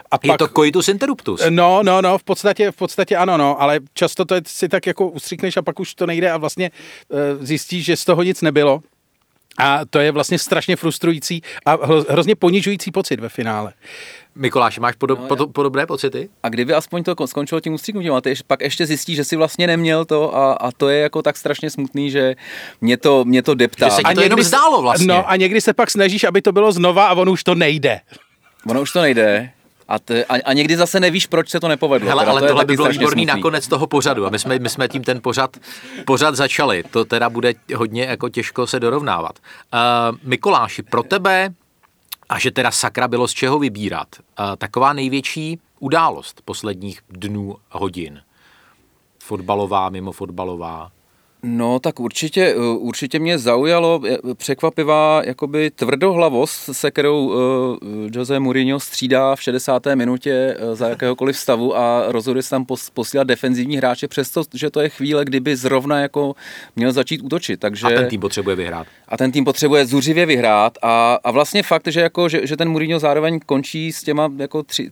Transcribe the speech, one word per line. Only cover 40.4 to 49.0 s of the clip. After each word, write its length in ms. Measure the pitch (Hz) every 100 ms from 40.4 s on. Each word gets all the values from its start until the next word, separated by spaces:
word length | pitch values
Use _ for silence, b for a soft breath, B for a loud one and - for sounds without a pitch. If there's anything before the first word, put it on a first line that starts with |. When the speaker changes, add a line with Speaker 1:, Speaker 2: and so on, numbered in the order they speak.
| - 143 110 -
Speaker 2:
pro 200 | - 113
tebe, 480 | 120 196 190 185 190 180 _ _ _ _ _ - _
a 100 | -
že 120 | 131
teda 200 | 123 120
sakra 380 | - 117 113 123
bylo 200 | 120 123
z 40 |
čeho 260 | - 131 147
vybírat, 500 | 143 101 101 85 76 -
eh, 220 | _ - 101 98
taková 340 | 107 123 135
největší 680 | 143 135 139 135 - 156 165 _ _
událost 600 | 139 160 160 82 - -
posledních 540 | - 95 107 92 101 92 _
dnů, 460 | 90 101 104 98 101 _
hodin? 500 | - 98 87 80 71 _ b b b b b b _